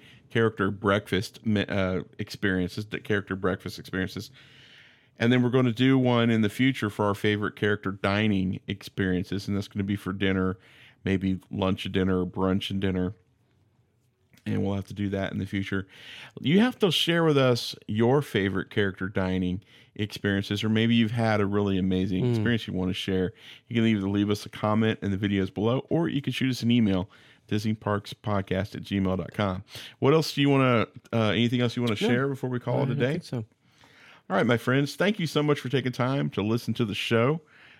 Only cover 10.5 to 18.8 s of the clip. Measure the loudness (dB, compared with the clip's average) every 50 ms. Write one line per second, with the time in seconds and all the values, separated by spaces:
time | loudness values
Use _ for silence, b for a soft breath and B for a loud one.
10.5 | -2 -4 B B B B B B B B -2 0 0 0 0 0 -2 -2 -6 _
11.5 | -4 -2 0 0 0 -2 -4 -4 0 0 2 2 2 0 -2 -2 -4 -2 0 0
12.5 | 0 0 -2 -4 -4 -2 -2 -2 -2 0 -2 -4 -6 _ _ _ _ _ _ _
13.5 | _ _ _ _ _ _ _ _ _ _ _ _ _ _ _ _ _ _ _ -6
14.5 | -4 -2 -2 -2 -2 -4 -6 -8 -6 -6 -4 -2 -2 -2 -4 -4 -4 -6 -6 -4
15.5 | -2 -4 -2 -2 -4 -4 -4 B B B B B B B B B B -6 -2 2
16.5 | 4 4 4 2 2 0 0 2 2 2 0 2 2 2 4 4 4 4 4 4
17.5 | 2 2 -2 -8 -10 -12 -10 -6 0 2 4 4 4 2 0 0 0 0 2 2
18.5 | 0 -2 -6 -4 -2 0